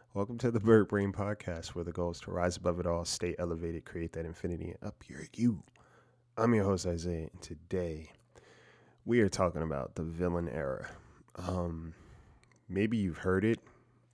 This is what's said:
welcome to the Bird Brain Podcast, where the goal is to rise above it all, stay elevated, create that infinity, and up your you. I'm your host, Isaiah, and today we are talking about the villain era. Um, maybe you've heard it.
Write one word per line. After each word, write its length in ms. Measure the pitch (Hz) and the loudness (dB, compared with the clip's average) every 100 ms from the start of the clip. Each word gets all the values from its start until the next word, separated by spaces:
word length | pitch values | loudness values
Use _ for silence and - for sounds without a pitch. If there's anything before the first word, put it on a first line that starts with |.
| _ | _
welcome 240 | 98 104 120 | -4 -4 0
to 120 | 120 | 0
the 80 | 117 | 4
Bird 300 | 107 110 95 | 8 8 8
Brain 240 | 101 98 | 2 0
Podcast, 560 | 98 101 104 - 85 - | -2 -4 -4 -6 -8 -6
where 160 | 87 85 | -6 -4
the 80 | |
goal 180 | 87 87 | -2 -2
is 80 | 85 | -4
to 100 | - | -6
rise 260 | 90 87 85 | 0 0 2
above 240 | 90 87 | 0 0
it 40 | 87 | 0
all, 200 | 85 85 | -2 -2
stay 280 | - 87 78 | -4 -2 -2
elevated, 460 | 87 82 85 82 - | -2 -2 -4 -6 -8
create 260 | 87 82 | -6 -6
that 140 | 82 82 | -4 -8
infinity, 500 | 82 90 85 87 85 | -6 -4 -4 -6 -8
and 0 | |
up 220 | 104 - - | -12 -12 -14
your 140 | - - - | -14 -10 0
you. 280 | 120 98 - _ - - _ _ _ - | 0 0 -6 _ -20 -20 _ _ _ 0
I'm 180 | 113 | 4
your 120 | 113 98 | 4 4
host, 200 | 92 90 | 2 0
Isaiah, 440 | 85 87 85 80 | -2 -2 -4 -6
and 100 | - | -12
today 680 | - 78 85 92 87 78 80 - _ - - - - - - _ - | -14 -16 -6 -4 -2 -6 -12 -20 _ -20 -20 -20 -20 -20 -20 _ 2
we 160 | 117 | 4
are 80 | 101 | 4
talking 320 | - 90 78 | 4 2 2
about 340 | 80 69 64 - | -2 -2 -4 -6
the 80 | |
villain 460 | 82 82 90 87 85 | -6 0 0 0 -2
era. 400 | 65 69 64 - - - - - - | -2 -4 -4 -8 -16 -20 -20 -20 -10
Um, 560 | 90 90 87 82 82 - - - - - _ _ - | -4 -2 -2 -6 -10 -14 -20 -20 -20 -20 _ _ -6
maybe 300 | 92 110 113 | 0 0 2
you've 220 | 98 78 | 0 -2
heard 260 | 92 92 107 | 0 2 4
it. 160 | 117 - - _ _ _ | 0 -4 -20 _ _ _